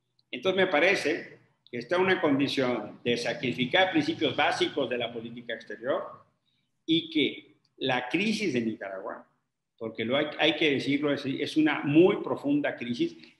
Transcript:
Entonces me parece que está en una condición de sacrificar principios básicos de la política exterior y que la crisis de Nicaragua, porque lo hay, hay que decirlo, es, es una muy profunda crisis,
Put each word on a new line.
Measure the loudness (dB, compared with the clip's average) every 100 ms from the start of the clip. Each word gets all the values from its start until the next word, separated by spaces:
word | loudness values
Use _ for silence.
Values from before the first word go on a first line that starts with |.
| _ _ -14
Entonces | -4 0 2
me | 4
parece | 4 4 4 0 -2 -6 -18 _ _ -12
que | -10
está | -2 0
en |
una | 2 2
condición | 2 2 2 0 0 0 -6 -6
de | -2 -2
sacrificar | -2 -4 -4 -2 2 4 4
principios | 2 0 0 -2 2
básicos | 0 2 -2 0 -2
de | -2
la | -4
política | -6 -12 -12 -10
exterior | -10 -10 -8 -2 -2 -4 -14 _ _ _ _ _ _
y | 0 0 2
que | 0 0 -2 -16 _ _ -6
la | -2 -2 0
crisis | 0 0 0 0
de | 0
Nicaragua, | -2 -4 -8 -10 -10 -12 -16 _ _ _ _ -12
porque | -10 -6
lo | -2 0
hay, | -2 0
hay | 0 2
que | 2
decirlo, | 0 0 0 0
es, | -2
es | -4 -4 -2 2
una | 2 0
muy | 2 6 6 4
profunda | -2 -4 0 0 0 -4
crisis, | -6 -2 -4 -4 -20